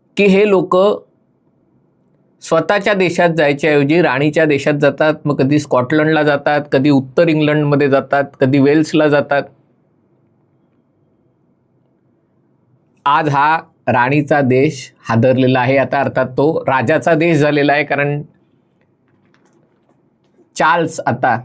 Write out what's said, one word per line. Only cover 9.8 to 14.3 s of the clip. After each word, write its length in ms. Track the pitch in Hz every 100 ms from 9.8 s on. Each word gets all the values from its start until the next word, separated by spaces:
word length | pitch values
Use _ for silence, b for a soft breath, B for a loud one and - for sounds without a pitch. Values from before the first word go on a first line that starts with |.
| _ _ _ _ _ _ _ _ _ _ _ _ _ _ _ _ _ _ _ _ _ _ _ _ _ _ _ _ _ _ _ _
आज 240 | 143 151 151
हा 320 | 139 147 165 - _ -
राणीचा 520 | 127 123 147 143